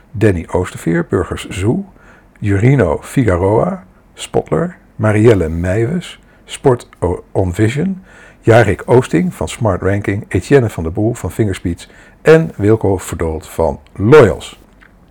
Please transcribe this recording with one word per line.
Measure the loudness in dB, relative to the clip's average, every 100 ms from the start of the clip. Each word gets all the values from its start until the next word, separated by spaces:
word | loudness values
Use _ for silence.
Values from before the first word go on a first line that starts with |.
| _
Danny | -2 0 0 -2
Oosterveer, | -4 -4 -6 -4 -2 -2
Burgers | -2 -4 -8 -10
Zoo, | -4 -2 -2 -6 -16 -20 -20 _ _
Jurino | -2 2 2 2 2 -2
Figueroa, | -4 -2 0 2 2 2 0 -4 -12 _ _
Spotler, | -20 -6 -4 -2 -4 -4 -8 _ _
Marielle | 0 4 4 4 0
Meijwes, | -4 -4 -2 -2 -4 -8 -18 _ _
Sport | _ -2 0 0 -4 -6
O-, | -4 -4 -6
On | -4 -2
Vision, | 0 -2 0 -4 -6 -12 -20 -20 _
Jarik | 2 4 4 0
Oosting | 2 2 2 -2 -2
van | -4 -8
Smart | -4 -4 -2
Ranking, | -2 -2 -2 -6 -4
Etienne | -6 2 2 2
van | -4
der | -8
Boel | -4 -4
van | -4 -10
Fingerspits | -4 -4 -2 -6 -8 -12 -20 -20 _
en | 4 4 4 -2
Wilco | 2 2 2 -4
Verdoold | -6 -6 -6 -6 -10
van | -4 -2 -2 -12
Loyals. | -4 6 8 8 2 -8 -20 _ _ _ _ _